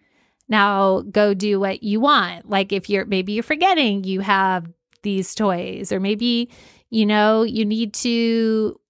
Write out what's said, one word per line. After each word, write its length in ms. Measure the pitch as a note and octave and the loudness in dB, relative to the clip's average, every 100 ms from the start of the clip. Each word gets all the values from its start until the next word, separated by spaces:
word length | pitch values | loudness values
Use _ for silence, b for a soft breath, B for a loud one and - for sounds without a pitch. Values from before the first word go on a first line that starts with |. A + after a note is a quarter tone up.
| _ _ _ _ - | _ _ _ _ -2
Now 540 | G#3+ G3+ G3 G3 F#3+ | 2 2 4 2 2
go 320 | G#3 G3+ G#3 | 0 2 2
do 260 | G3 G#3 G3 | 2 0 0
what 220 | G3 F#3+ | -2 -4
you 180 | G#3 G#3+ | -4 0
want." 480 | C#4+ C#4 F3+ F3 - | 2 2 0 -6 -4
Like, 240 | G3+ G3 | -2 0
if 160 | G3 - | -4 -2
you're, 160 | G3 | -2
maybe 280 | F#3+ G3 F#3 | 0 -2 -2
you're 100 | G#3 | -4
forgetting 600 | A#3 D4+ F#4 F4 B3 G3 | -4 0 2 4 2 0
you 160 | F#3+ F#3+ | -4 -4
have 460 | G3 G3 F#3+ F#3 E3+ - _ _ | 0 2 2 0 -6 -16 _ _
these 320 | G#3 F#3+ F#3 | -4 -2 -4
toys, 580 | - G#3 F3 F#3 F#3 - | -2 -2 -2 -6 -10 -6
or 80 | F#3 | -4
maybe, 480 | G3 G#3+ A#3+ A#3 A#3+ b b b b | -2 -2 0 -2 -4 b b b b
you 160 | A3 | 0
know, 380 | G#3 G#3+ G#3+ A3 | 2 4 4 4
you 240 | A3+ G#3+ G#3 | 0 0 -2
need 260 | A3 A3+ | -2 -4
to 880 | - A#3+ A#3 A#3 A3+ A3 A3 G#3+ - _ | -4 -2 0 2 2 0 0 -2 -6 _